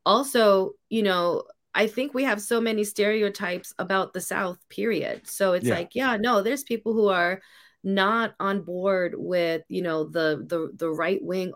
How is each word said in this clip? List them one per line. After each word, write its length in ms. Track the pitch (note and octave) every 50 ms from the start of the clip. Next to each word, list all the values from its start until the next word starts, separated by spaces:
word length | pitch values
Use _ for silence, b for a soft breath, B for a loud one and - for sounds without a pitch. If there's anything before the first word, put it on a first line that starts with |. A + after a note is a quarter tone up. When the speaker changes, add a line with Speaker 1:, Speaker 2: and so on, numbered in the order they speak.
| _
Speaker 1:
also, 680 | E3+ G3 A#3 C#4 C#4 - A#3+ A3 G#3 G3 F#3+ F#3+ - - - _ _
you 140 | G#3 A3+ G#3+
know, 400 | G3 F#3 F3+ F3 F3 D#3+ - - - - _ _ _ -
I 100 | F3 G#3+ A3
think 260 | G#3 A#3+ C4 C#4+ -
we 100 | B3+ C#4
have 180 | C4 G#3+ G#3
so 200 | G#3 - A#3+ A#3
many 240 | A3+ A3+ A3 G#3+ G#3
stereotypes 880 | G#3 - - G3+ G#3 G#3+ G#3+ G#3 G3+ G3+ - G3+ F3 F3+ F3+ F3+ - - -
about 360 | F#3 F3+ G3 F#3+ F#3 F#3+ -
the 80 | F#3
South, 360 | F3+ - F#3 - G3+ F3+ F3+ - _ _
period. 580 | - - G3+ A#3 G#3+ D#3 - - - - - -
So 240 | - - G3+ F#3+ F3+
it's 120 | F3+ -
Speaker 2:
Yeah. 100 | - F3+
Speaker 1:
like, 200 | E3+ F3 - -
yeah, 200 | A#3+ C4+ C4 A#3+
no, 260 | G#3 G#3+ B3 A#3+ G3+
there's 220 | G3 A3+ C4+ C4+ -
people 300 | - A#3 A3 - A3+ A3
who 160 | A3+ G#3+ G3+
are 320 | F#3+ F3+ E3+ F3 F#3 F#3+ b b b b b b b b -
not 520 | F#3+ G3 G3 F#3+ G3+ A3 A#3 A3+ G#3+ - -
on 220 | G#3 G3 G3 G3
board 540 | E3 E3+ F3 F3+ F#3 G3 F#3+ F#3 F3+ E3+ - -
with, 460 | - F3 F3+ F3+ E3+ E3 E3 D#3+ - -
you 140 | F3+ F#3
know, 240 | F3 E3+ D#3+ D#3+ D#3
the, 400 | D#3 D#3 E3+ D#3+ D#3 D#3 C3+ A2 -
the, 240 | F3 E3 D#3+ - -
the 140 | - E3 E3
right-wing 640 | D#3+ D#3 E3 E3+ G3 - - - F3+ F#3+ F#3 F#3 -